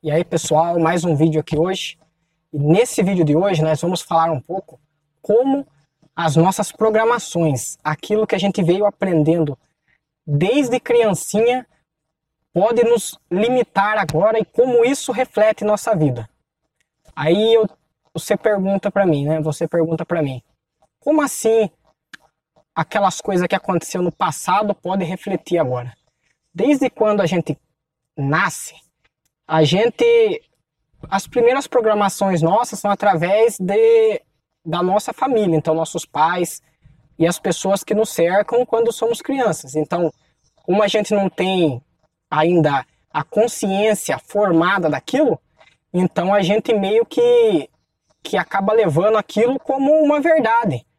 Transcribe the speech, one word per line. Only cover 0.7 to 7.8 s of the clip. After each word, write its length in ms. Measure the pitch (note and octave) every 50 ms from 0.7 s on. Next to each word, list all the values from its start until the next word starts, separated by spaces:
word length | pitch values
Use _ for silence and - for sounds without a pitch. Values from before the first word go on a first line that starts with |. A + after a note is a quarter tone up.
| E3+ F3
mais 240 | E3 E3 F3 F3 D#3+
um 120 | F3 D#3+
vídeo 260 | C#3 D#3 E3 D#3 D#3
aqui 160 | D3 - - D3
hoje. 400 | D#3+ F#3 F#3+ F#3 - - - _ _ _ _ _ _ _ _ _ _ _ -
E 60 | D3
nesse 420 | C#3+ D3 D#3+ G3 A#3+ B3 - -
vídeo 240 | F#3 F3+ G3+ F3+ E3
de 100 | D3 D3
hoje 280 | D#3 F#3+ G3+ F#3+ D#3 D#3
nós 180 | D#3 D#3 C#3+
vamos 220 | - F3 F3+ E3+ -
falar 260 | - E3+ E3 E3 E3+
um 100 | E3 C3
pouco 400 | - _ F3 F#3+ - - - _ _ _ _ _ _ _ _ _
como 460 | _ - G#3 A#3 C4 C4+ C4+ C#4 C4+ _ _ _ _ _ _ _ _ _ _
as 200 | - E3+ D#3+ C#3
nossas 360 | D#3+ E3 F#3 F#3 - G3+ -
programações, 1080 | - - G#3+ A3 G#3+ G#3+ A3+ A3+ A#3+ C#4 - - - E3+ E3+ D#3 C#3+ B2 - - - _